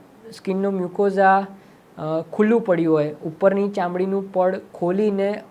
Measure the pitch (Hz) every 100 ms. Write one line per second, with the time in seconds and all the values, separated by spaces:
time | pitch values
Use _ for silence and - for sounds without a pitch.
0 | - - 220 - 196 190 196 196 175 190
1 | 202 190 190 196 196 - - - _ -
2 | 156 160 160 - 214 233 226 170 165 156
3 | 151 - 165 156 190 196 202 202 175 180
4 | 190 196 196 185 185 - - - 175 196
5 | 214 196 196 208 -